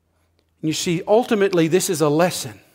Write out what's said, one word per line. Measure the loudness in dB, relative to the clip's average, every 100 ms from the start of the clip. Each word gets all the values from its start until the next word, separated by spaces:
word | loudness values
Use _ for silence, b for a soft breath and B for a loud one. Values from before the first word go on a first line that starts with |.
| _ _ _ _ _ _
And | -6
you |
see, | -4 -4 -4 2
ultimately, | 0 2 0 2 2 2
this | 0 0
is | 0
a | 0
lesson. | 2 0 -2 -10 -16 _